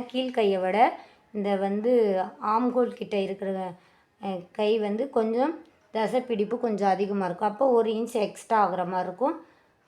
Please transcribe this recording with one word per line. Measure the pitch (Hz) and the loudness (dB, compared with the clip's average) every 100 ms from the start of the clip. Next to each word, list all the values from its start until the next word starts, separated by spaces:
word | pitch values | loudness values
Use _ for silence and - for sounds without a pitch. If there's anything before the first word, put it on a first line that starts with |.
| 247 | -2
கீழ்க்கையை | 254 262 247 208 190 | -4 -4 0 2 2
விட | 185 196 285 - - _ _ | 0 4 4 2 -16 _ _
இந்த | 214 202 196 | -4 -2 0
வந்து | 196 202 226 247 214 190 196 - 208 | 0 0 2 4 4 2 -2 -4 -2
ஆம்கோல் | 220 247 247 233 - | 2 2 2 0 -2
கிட்ட | 202 208 | -4 -2
இருக்கிற, | 196 196 196 190 185 175 _ _ _ _ | -2 -4 -4 -4 -6 -10 _ _ _ _
அ, | 202 185 175 | -8 -8 -8
கை | - 214 226 | -2 2 2
வந்து | 208 214 269 | 0 -2 0
கொஞ்சம் | 240 220 226 285 - - _ _ | 0 0 2 0 -2 -12 _ _
தசைப்பிடிப்பு | 220 214 247 254 220 208 233 | -4 0 0 -2 -2 -2 -2
கொஞ்சம் | 233 202 196 | -2 0 2
அதிகமா | 185 196 202 185 | 2 0 -2 -2
இருக்கும். | 175 214 | -2 -4
அப்போ | 208 269 | 0 2
ஒரு | 233 220 | 4 2
இன்ச் | 220 233 233 196 | 0 -2 -2 -2
எக்ஸ்ட்ரா | - - 220 | -4 0 2
ஆகுற | 196 180 175 | 2 2 -2
மாதிரி | 185 180 | -2 -4
இருக்கும். | 180 269 330 - _ _ _ | -2 -2 -2 -12 _ _ _